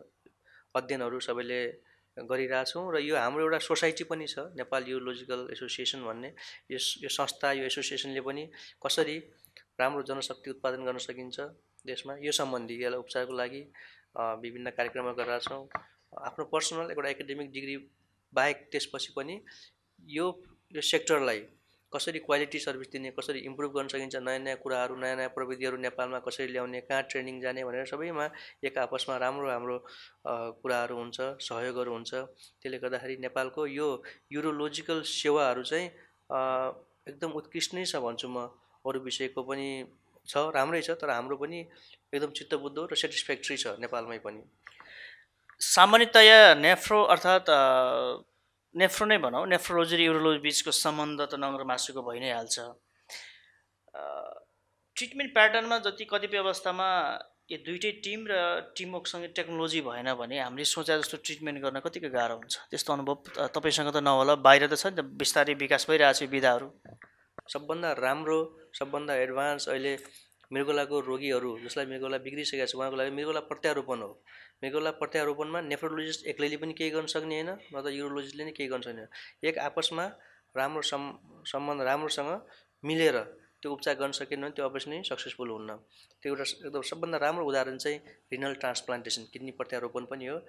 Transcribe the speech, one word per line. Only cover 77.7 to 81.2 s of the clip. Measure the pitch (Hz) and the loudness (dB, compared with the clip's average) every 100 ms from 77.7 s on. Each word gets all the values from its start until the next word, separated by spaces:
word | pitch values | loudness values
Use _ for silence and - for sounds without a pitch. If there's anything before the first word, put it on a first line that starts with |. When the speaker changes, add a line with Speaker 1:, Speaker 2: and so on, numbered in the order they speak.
| 139 | -8
Speaker 1:
न | |
त | 143 | -6
युरोलोजिस्टले | 139 143 143 139 143 156 | -6 -6 -6 -8 -10 -12
नै | |
केही | 156 135 | -8 -6
गर्न | 127 | -4
सक्ने | 120 | -6
होइन। | 113 110 - - - 156 | -12 -14 -18 -20 -4 -4
एक | 160 | -2
आपसमा | 143 - 156 165 190 - - - _ 127 | -2 -2 -2 -2 -4 -8 -20 -20 _ -2
राम्रो | 139 156 | -2 -2
सम्-, | 143 139 143 - | -2 -4 -6 -12